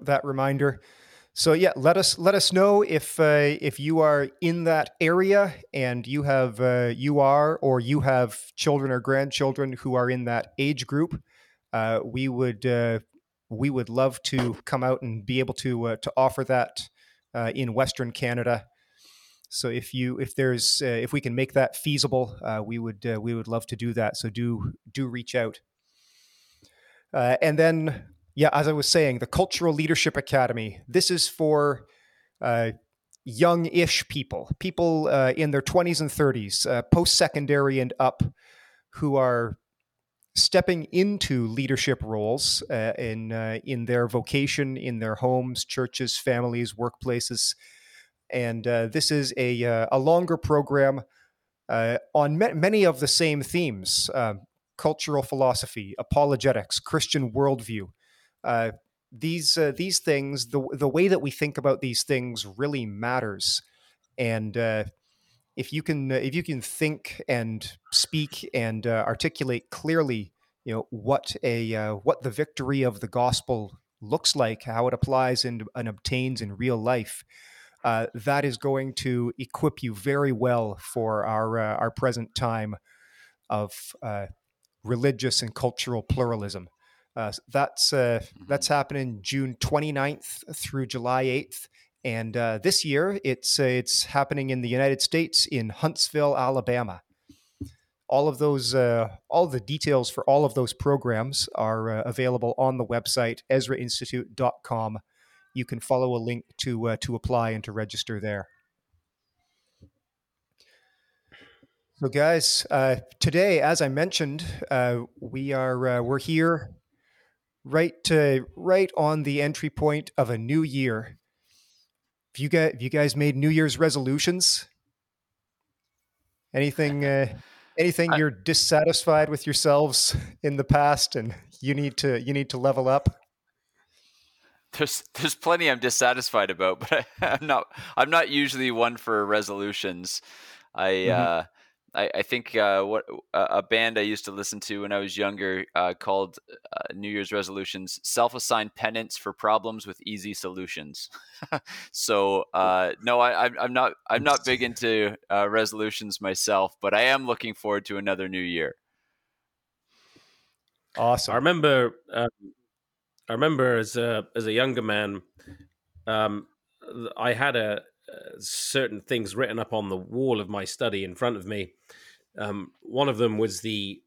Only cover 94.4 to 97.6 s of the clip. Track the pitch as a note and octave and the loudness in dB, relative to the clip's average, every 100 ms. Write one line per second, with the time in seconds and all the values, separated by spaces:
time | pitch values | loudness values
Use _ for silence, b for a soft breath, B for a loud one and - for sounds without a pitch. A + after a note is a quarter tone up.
94.4 | C3+ B2+ A#2+ B2 C#3 C3+ - E3 E3 - | -2 -2 0 2 2 2 0 0 2 2
95.4 | - C3 A2 - D#3 - - D3+ D3 C3+ | 2 0 -4 -2 -2 0 -2 2 2 2
96.4 | B2+ C3 A#2 B2 G#2+ F2 _ B B B | 2 0 0 0 -2 -8 _ B B B
97.4 | B B | B B